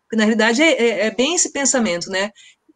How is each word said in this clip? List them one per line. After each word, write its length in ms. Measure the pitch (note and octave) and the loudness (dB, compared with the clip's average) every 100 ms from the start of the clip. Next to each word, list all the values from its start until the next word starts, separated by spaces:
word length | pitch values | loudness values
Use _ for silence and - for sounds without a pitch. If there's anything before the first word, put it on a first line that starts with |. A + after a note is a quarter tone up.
Porque, 140 | _ A3 | _ 0
na 80 | |
realidade, 380 | G#3+ A3 A3 A#3 | 0 2 2 4
é, 80 | D#4+ | 2
é, 360 | C#4+ A#3 G3+ A3 | 4 0 0 -4
é 40 | |
bem 240 | G#3+ C4+ | -2 -2
esse 160 | E4+ - | 0 -4
pensamento, 600 | C#4 C4+ C4 G#3+ F3 F3 | -4 -2 0 -2 -4 -4
né? 200 | F#3+ G#3 - - _ _ | -6 -6 -8 -20 _ _